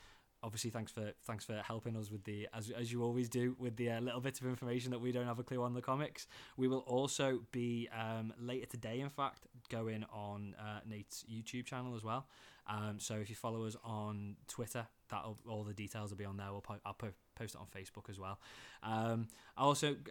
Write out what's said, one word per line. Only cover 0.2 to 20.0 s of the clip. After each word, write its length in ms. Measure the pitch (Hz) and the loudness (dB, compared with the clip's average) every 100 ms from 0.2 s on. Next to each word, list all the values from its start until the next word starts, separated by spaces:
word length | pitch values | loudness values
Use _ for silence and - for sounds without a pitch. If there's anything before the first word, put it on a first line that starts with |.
| _ - | _ -10
obviously, 280 | 117 107 120 | -6 -2 -2
thanks 220 | 113 107 | -2 -4
for, 200 | - 104 - | -2 -4 -4
thanks 200 | - 107 | -6 -4
for 100 | - 107 | -2 -4
helping 400 | - 113 117 113 | -2 -2 -2 -2
us 140 | 104 | -2
with 120 | 107 | -4
the, 240 | 104 104 107 | -4 -4 -4
as, 160 | 113 107 | -4 -4
as 220 | 120 117 | -2 0
you 100 | 120 | 4
always 260 | 117 120 120 | 4 4 4
do, 280 | 123 123 127 | 4 4 4
with 180 | 123 110 | -2 2
the, 140 | 120 | 2
uh, 100 | 117 | 4
little 200 | 123 120 | 2 2
bits 200 | 135 131 | 0 0
of 60 | 127 | 0
information 440 | 123 123 123 123 | 0 2 2 2
that 80 | 120 | 2
we 100 | 123 | 2
don't 140 | 123 123 | 2 2
have 120 | 120 | 0
a 40 | |
clue 200 | 123 127 | 0 2
on 120 | 123 | 2
the 80 | 123 | 2
comics. 440 | 123 135 151 - - - - - | 2 2 2 -4 -12 -14 -8 4
We 120 | 131 | 6
will 120 | 131 131 | 6 4
also 540 | 123 139 - 135 123 110 | 4 4 4 4 4 2
be, 360 | 123 120 117 117 113 | 0 2 2 0 0
um, 340 | 113 113 113 113 | 2 2 0 -2
later 260 | 120 127 - | -2 -2 -2
today, 340 | 117 110 120 | -4 -2 0
in 80 | 139 | -2
fact, 320 | 143 120 - - 123 - | 0 0 0 -18 -18 -4
going 360 | 117 113 110 107 | -2 0 -2 -4
on, 420 | 107 104 101 101 - | -6 -4 -4 -6 -6
uh, 220 | 107 104 110 | -6 -6 -6
Nate's 360 | 107 - - - | -8 -8 -10 -6
YouTube 360 | 113 113 123 123 | -6 -4 -4 -2
channel 280 | 127 127 117 | -2 -2 -2
as 80 | |
well. 220 | 110 123 139 - - - - | 0 -2 -2 -16 -20 -14 -4
Um, 280 | 107 104 104 | -2 0 -2
so 160 | - | -2
if 160 | 107 104 | -2 -2
you 60 | 107 | -4
follow 280 | 117 113 | -2 0
us 120 | 110 113 | -2 -4
on 500 | 117 107 107 104 101 101 - | -4 -2 -2 -2 -4 -8 -10
Twitter, 380 | - 117 120 110 _ - | -6 -4 -4 -6 _ -6
that'll, 300 | 104 110 104 117 | -4 -4 -8 -4
all 140 | 107 | -4
the 100 | 104 | -2
details 380 | 101 101 110 104 | -4 -4 -2 -4
will 60 | 98 | -4
be 80 | |
on 120 | 101 98 | -4 -4
there. 120 | 98 | -4
We'll 100 | 101 | -6
po-, 180 | - 104 | -6 -6
I'll 100 | 101 | -6
po-, 180 | - 107 - _ - | -4 -6 -6 _ -8
post 180 | 110 | -8
it 60 | - | -8
on 60 | - | -10
Facebook 420 | 98 92 104 - | -10 -10 -12 -10
as 80 | 98 | -8
well. 220 | 95 101 - - - - | -6 -8 -10 -16 -16 -6
Um, 460 | 110 110 113 117 113 - - - | 0 4 4 2 0 -6 -8 6
also, 380 | 139 143 147 139 | 6 8 4 2